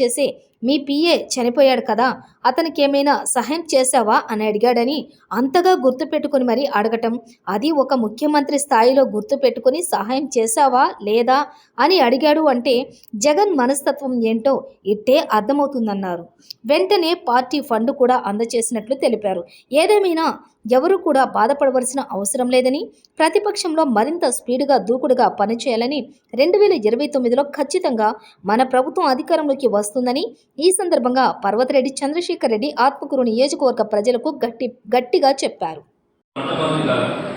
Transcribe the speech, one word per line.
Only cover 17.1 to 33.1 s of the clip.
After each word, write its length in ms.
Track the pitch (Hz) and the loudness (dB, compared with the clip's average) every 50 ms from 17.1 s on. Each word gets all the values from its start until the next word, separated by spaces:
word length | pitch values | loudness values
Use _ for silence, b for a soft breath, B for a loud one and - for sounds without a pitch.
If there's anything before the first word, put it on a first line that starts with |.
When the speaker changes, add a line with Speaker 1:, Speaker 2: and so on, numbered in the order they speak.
| 349 | -2
Speaker 1:
పార్టీ 480 | 349 - 320 320 262 262 - 320 294 | -2 0 0 2 2 0 0 -4 -4
ఫండ్ 300 | - - 233 214 226 247 | -2 0 -2 0 0 0
కూడా 320 | 277 - 254 240 254 247 247 | 0 2 2 2 2 2 0
అందజేసినట్లు 720 | 226 202 214 233 233 240 233 226 - 247 220 208 220 277 | -4 -4 -4 -4 -4 -2 -4 -4 -4 -4 -6 -4 -4 -4
తెలిపారు. 480 | 349 330 262 226 214 208 202 190 175 170 B B B B B | 0 0 0 0 0 -2 -4 -4 -6 -8 B B B B B
ఏదేమైనా 680 | 247 294 339 381 415 415 392 370 330 320 320 285 - - b b b _ - 214 247 | 0 2 4 4 4 4 2 2 0 0 0 -2 -4 -6 b b b _ -2 2 2
ఎవరు 240 | 262 294 359 392 | 4 4 4 2
కూడా 260 | 349 - - 254 269 254 | 2 2 2 2 2 2
బాధపడవలసిన 800 | 220 202 202 214 240 285 277 302 269 247 254 247 - - 269 - - | 2 2 2 2 2 2 2 2 2 2 0 -2 -2 -4 -6 -6 -6
అవసరం 380 | 196 190 202 202 - 254 254 247 | -6 -6 -6 -4 -4 -2 0 2
లేదని, 400 | 254 254 247 254 262 311 453 - b b b b _ - | 2 2 2 2 0 -2 -4 -8 b b b b _ 2
ప్రతిపక్షంలో 640 | 311 330 339 415 415 415 392 - - 349 311 320 320 | 2 2 2 2 0 -2 -4 -2 -4 -2 0 0 2
మరింత 420 | 285 226 208 226 285 339 349 349 | 2 2 2 2 0 0 -2 -2
స్పీడ్‌గా, 520 | 285 - - - - 247 262 285 262 277 | -2 -2 -2 -4 -2 -2 0 2 2 2
దూకుడుగా 500 | 233 180 196 247 254 262 294 254 247 233 | 2 2 0 -2 0 2 2 2 4 2
పనిచేయాలని, 840 | 185 - - - 208 233 233 - 277 254 233 233 254 302 285 220 - B B B B - | 2 2 0 -2 -2 -2 -2 -2 -2 -2 -2 -2 -2 -2 -4 -6 -10 B B B B 0
రెండు 220 | 226 269 339 381 | 0 2 2 4
వేల 140 | 403 415 403 | 4 4 4
ఇరవై 360 | 381 277 202 214 233 240 294 | 2 2 0 0 0 0 -2
తొమ్మిదిలో 360 | 285 294 262 247 233 247 269 285 | -2 -2 -2 0 0 0 0 -2
ఖచ్చితంగా 680 | 285 - - 269 262 - 370 359 311 247 220 214 214 214 214 B B B B B | -2 -4 -6 -4 -2 -2 -2 -2 -2 0 0 0 0 -2 -4 B B B B B
మన 180 | 185 208 240 262 | 0 0 0 2
ప్రభుత్వం 420 | 254 262 254 262 311 262 381 339 | 2 2 0 0 0 -2 0 0
అధికారంలోకి 600 | 285 254 254 302 - 339 320 - 285 269 277 269 | 0 0 0 -2 0 0 0 0 0 -2 0 0
వస్తుందని 680 | 226 196 208 208 - - 254 247 247 247 285 370 466 B B B B _ - | 0 0 0 -2 -2 -4 -4 -2 -2 -2 -2 -4 -8 B B B B _ 0
ఈ 120 | 302 370 | 0 2
సందర్భంగా 600 | 370 - 392 359 339 269 233 247 247 262 254 208 | 2 0 0 0 0 0 0 0 2 2 2 0
పర్వతిరెడ్డి 640 | - - - 196 202 220 254 254 285 269 247 277 269 - 294 | 0 -2 -4 -2 0 0 0 0 0 0 0 -2 -4 -6 -6
చంద్రశేఖర్ 460 | 269 302 349 349 - 339 - - 247 | -4 -4 -4 -4 -6 -6 -4 -2 -2
రెడ్డి 240 | 226 214 240 302 262 226 | -2 -2 -4 -4 -2 0
ఆత్మకూరు 420 | 240 277 269 - - 277 | 0 0 0 -4 -8 -4